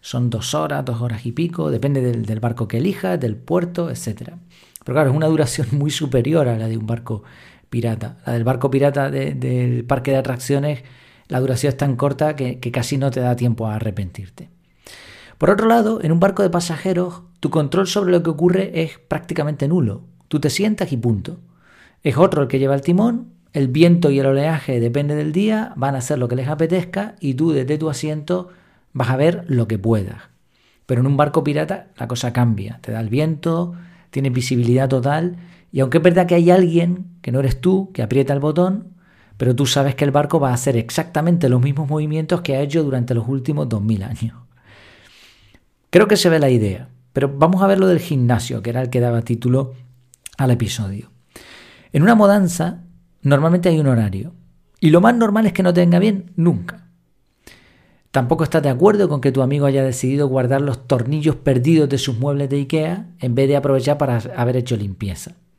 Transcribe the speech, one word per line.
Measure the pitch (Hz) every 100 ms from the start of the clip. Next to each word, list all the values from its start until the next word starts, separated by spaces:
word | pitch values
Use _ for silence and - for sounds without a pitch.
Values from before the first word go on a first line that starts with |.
son | - 123 123
dos | 117 123
horas, | 151 156 143
dos | 135 117
horas | 120 107 -
y |
pico, | 120 165 170 156
depende | 139 139 139
del, | 123 117 107
del | 110
barco | 117 117 107
que | 117
elijas, | 165 190 185 175
del | 127 107
puerto, | - 175 175 175 170
etcétera. | 120 - 107 - - - _ _ -
Pero | - 131
claro, | 143
es | 135
una | 156
duración | 160 143 - -
muy | 143 147
superior | 151 147 127 117 160 131
a | 113
la | 110
de | 113
un | 110
barco | 117 117 107 - - - _ _
pirata. | 120 117 107 110 - -
La |
del | 117
barco | 117 127 135
pirata | 131 143 139 139
de, | 139 139
del | 139 127 127 123 120 120
parque | 135 131
de | 135
atracciones, | 131 123 - 139 143 143 - - - _ _
la | 135
duración | 131 123 147
es | 127
tan | 143 123
corta | 139 139 151 147
que, | 127 120
que | 123
casi | 127 120 139
no | 139
te | 131
da | 123 123
tiempo | 120 110 113
a | 107
arrepentirte. | 107 95 95 - 95 - - _ _ _ - - - - - -
Por | -
otro | 196 220
lado, | 233 214 226
en | 151
un | 165
barco | 190 190
de | 190
pasajeros, | 175 170 156 185 180 180 175 - _
tu | 151
control | 143 143 170 190
sobre | 208 190
lo | 175
que | 170
ocurre | 147 175 185 190 165
es | 160 -
prácticamente | _ 147 - 165 147 147 139
nulo. | 175 120 101 - _ _
Tú | 151
te | 135
sientas | - 208 214 -
y | 131
punto. | 117 107 90 175 - _ _ _ - _
Es | 160 131
otro | 190 156
el | 135
que | 135
lleva | 135 139
el |
timón, | 143 180 226 233 - _ _
el | - 135
viento | 131 170 175 165
y | 139
el | 135
oleaje, | 135 151 160 - 123
depende | 117 127 147 151
del | 151
día, | 160 208 220 226 -
van | 135 135
a |
hacer | 123 147
lo | 123
que | 127
les | 131
apetezca | 151 160 180 175 - 214 -
y | 143 127
tú | 160
desde | 147 127 156
tu | 156
asiento | 147 156 151 147 180 180 - _ _ _
vas | 131 107
a | 131
ver | 151 175 175
lo | 131 110
que | 110
puedas. | 104 110 95 110 - _ _ _ _ _ _
Pero | 123
en | 131
un | 139
barco | 147 151
pirata | 143 147 156 190 - -
la | 117
cosa | 123 120
cambia, | 123 120 107 104 117
te | -
da | 113
el | 110
viento, | 120 156 156 165 165 175 - - - _
tienes | - 135
visibilidad | 123 123 123 120 123 131
total | 131 127 151 175 175 - - _
y | 131
aunque | 131 160
es |
verdad | 165 175 175
que | 175
hay | 170
alguien, | 180 180 165 170 180 - -
que | -
no | 123
eres | 135 123
tú, | 180 190 190
que | -
aprieta | 110 131 135
el | 139
botón, | 147 151 180 196 - - _ _ _ -
pero | 123 120
tú | 135
sabes | - 139 135
que | 147
el |
barco | 143 143 165
va | 139
a |
hacer | 123 143 120
exactamente | 113 - 165 151 160 170 147
los | 123
mismos | 131 139 147
movimientos | 156 151 156 156 180
que | 170 135
ha |
hecho | 143 160
durante | 147 131 123 120
los | 113
últimos | 135 123 147 139
dos | 113
mil | 104 110
años. | 95 - 117 - - _ _ - - - - _ - _ _ _ _ _ _
Creo | 180 208
que | 214
se | 180
ve | 160
la | 143
idea, | 123 104 92 - - _
pero | - 139 139
vamos | 160 185
a | 196
ver | 196
lo | 190
del | 175
gimnasio, | - 143 123 120 - 120
que | 107
era | 120
el | 127
que | 123
daba | 120 117
título | 117 117 123 127 131 - - _ _ _ - -
al | 131
episodio. | 117 107 - 101 101 - _ _ - - - - - _
En | 139
una | 180
mudanza, | 226 202 202 180 175 170 - - - _ _
normalmente | 139 139 160 175 180
hay | 160
un | 143
horario, | 120 107 95 156 - _ _ _ _
y | 156
lo | 165
más | 214 240
normal | 226 208 220
es |
que | -
no | 185
te | 175
venga | 175 175
bien | 208 196 - -
nunca. | 170 120 - - - _ _ _ _ _ - - _ _ _ _ _
Tampoco | 135 123 156
estás | 156 165
de | 143
acuerdo | 123 185 208 190
con | 147
que | 135
tu | 131
amigo | 131 143 143
haya | 135
decidido | 135 123 131 139 143
guardar | 131 123 135
los | 143 113 -
tornillos | 127 117 151 151 -
perdidos | - 131 127 160 143
de | 135
sus | 131 117
muebles | 139 143 139
de | 143
ikea | 135 160 156 180 - -
en | 127
vez | 120 135
de | 139
aprovechar | 139 135 127 143
para | 139 120 101 -
haber | 120 127
hecho | 123 110
limpieza. | 101 95 101 87 - - _